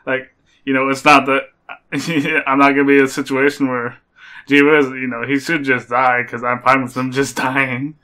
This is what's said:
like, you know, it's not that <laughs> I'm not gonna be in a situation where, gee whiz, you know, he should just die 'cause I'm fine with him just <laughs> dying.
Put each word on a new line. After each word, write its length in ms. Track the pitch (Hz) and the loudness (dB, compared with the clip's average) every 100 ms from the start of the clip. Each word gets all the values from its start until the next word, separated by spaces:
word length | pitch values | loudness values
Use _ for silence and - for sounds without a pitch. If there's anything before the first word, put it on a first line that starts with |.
like, 300 | - 131 127 _ _ _ 135 | -6 -6 -6 _ _ _ -4
you 80 | |
know, 160 | 135 135 | -2 0
it's 160 | 131 151 | 0 4
not 180 | 139 135 | 4 4
that 180 | 135 - _ - - _ | -2 -4 _ -20 -20 _
<laughs> 540 | 143 135 160 156 151 135 | -8 -4 -2 -2 -2 0
I'm 120 | 139 | 2
not 120 | 139 | 4
gonna 140 | 139 | 4
be 140 | 139 139 | 4 4
in 60 | |
a 40 | 135 | 4
situation 600 | 147 135 131 143 139 135 | -2 -4 0 0 0 -4
where, 280 | 123 120 - _ _ - - - | -4 -8 -12 _ _ -20 -20 0
gee 160 | 143 | 4
whiz, 240 | 143 156 131 | 6 4 2
you 200 | 131 127 | -2 -6
know, 160 | 117 120 | -6 -4
he 120 | 139 | -4
should 240 | 135 165 | -2 -4
just 260 | 135 123 120 | 0 -2 0
die 320 | 123 127 123 120 | 0 2 0 -2
'cause 160 | 117 | -6
I'm 180 | 123 123 | -4 -2
fine 200 | 127 135 | 0 0
with 140 | 120 127 | 0 -6
him 160 | 131 | -4
just 240 | 131 139 - | -2 -4 -4
<laughs> 100 | 135 | -4
dying. 480 | 135 131 123 147 - | -2 -2 -4 -8 -12